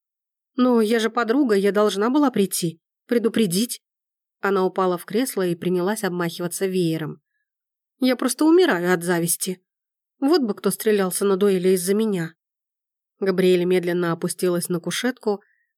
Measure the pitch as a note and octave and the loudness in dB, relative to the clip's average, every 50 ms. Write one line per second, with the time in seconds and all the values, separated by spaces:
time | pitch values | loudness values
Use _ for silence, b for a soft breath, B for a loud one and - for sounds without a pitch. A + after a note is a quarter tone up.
0 | _ _ _ _ _ _ _ _ _ _ - - B3 B3+ A#3+ A3+ A3 G#3 A#3+ A3+ | _ _ _ _ _ _ _ _ _ _ -2 0 2 4 4 4 2 2 2 0
1 | A3 A3+ A3 A#3+ A#3 A3 A3+ C#4+ D4 A3+ G#3 G3+ F#3+ G3+ F#3+ G#3 G#3+ G#3 F#3+ G3 | 0 0 -2 -2 -2 0 2 2 2 2 2 2 2 2 2 2 2 2 0 0
2 | G#3 A#3+ C4 D4+ D4 C4 - G3+ G3 F#3 - - F3+ E3 E3 _ _ _ _ _ | 0 0 2 2 2 2 2 0 -2 0 -2 -4 -4 -6 -6 _ _ _ _ _
3 | _ - A#3+ A#3+ G#3 A3+ - G#3+ A3 F3 E3+ F#3+ A#3+ A#3 - - _ _ _ _ | _ -2 0 0 0 0 2 2 0 0 0 -2 -4 -4 -6 -12 _ _ _ _
4 | _ _ _ _ _ _ _ _ - G3 G3 F#3+ F#3 F3+ F#3 G3 F#3 F#3 F3+ F3 | _ _ _ _ _ _ _ _ -4 -2 0 0 0 0 0 0 -2 0 -2 -4
5 | - - F3+ A3 C4+ - - G3+ F#3 F3 E3+ E3+ E3+ F3 F#3 F3+ F3 F#3+ A3 - | -6 -4 -4 -4 -2 -2 -2 -2 -2 -2 -2 -2 -2 -2 0 0 0 -2 -2 -2
6 | G3+ F#3 F3 F3+ F3 E3+ E3+ - F3 E3+ - - F#3+ F#3+ F#3 F#3 F3 E3 D#3+ D#3 | -4 -4 -2 -2 -4 -4 -4 -6 -8 -8 -6 -4 -4 -2 -2 0 0 0 -2 -4
7 | D#3 D#3 D3+ - _ _ _ _ _ _ _ _ _ _ _ _ _ _ _ - | -6 -8 -12 -14 _ _ _ _ _ _ _ _ _ _ _ _ _ _ _ -2
8 | B3+ B3+ B3+ A#3+ - B3 - - D4+ D#4+ E4 F#4 F#4 D4+ G3+ E3+ F3 F3+ F3+ F3 | 0 0 0 0 -2 -4 0 2 2 4 6 6 4 4 2 0 0 0 0 0
9 | E3+ F3 F3 E3+ E3+ E3+ - - - F#3+ F#3 - _ _ _ _ _ _ _ _ | 0 -2 -2 0 0 -2 -4 -4 -6 -8 -8 -10 _ _ _ _ _ _ _ _
10 | _ _ _ - C4+ C#4 E4+ D#4+ B3+ G#3 G3 - - G3+ F#3 - - A3 G#3 G3 | _ _ _ -2 0 2 2 2 0 -2 -4 -4 -4 -4 -4 -2 0 0 2 2
11 | F#3+ F#3 F3 - G3 G3+ G3 F#3 G#3 G3+ F#3+ F3+ F3 F#3 F#3+ F#3 F3 F#3+ G3+ G#3+ | 0 -2 -2 -2 0 0 2 2 2 2 2 2 2 2 2 2 0 0 0 0
12 | A3 A3 G3 F3 E3 E3+ - _ _ _ _ _ _ _ _ _ _ _ _ _ | 0 0 -2 -4 -4 -6 -10 _ _ _ _ _ _ _ _ _ _ _ _ _
13 | _ _ _ - G3+ F#3+ F#3 F3+ F#3 F#3 F#3 F3 F3 F3+ F#3 F#3 E3+ F3 F3 F3+ | _ _ _ -4 -2 -2 0 2 4 4 4 2 2 2 0 0 0 0 -2 0
14 | F3 E3+ E3 E3+ - F3 - - F#3+ F3+ F3 E3+ - - F3+ E3 - F3+ - - | 0 -2 -2 -2 -4 -6 -4 -2 -2 -2 0 -2 -2 -2 -4 -4 -4 -4 -6 -4
15 | - B3 B3+ _ - A3 G3+ G3 _ _ _ _ _ _ _ | -4 -4 -4 _ -4 -4 -4 -4 _ _ _ _ _ _ _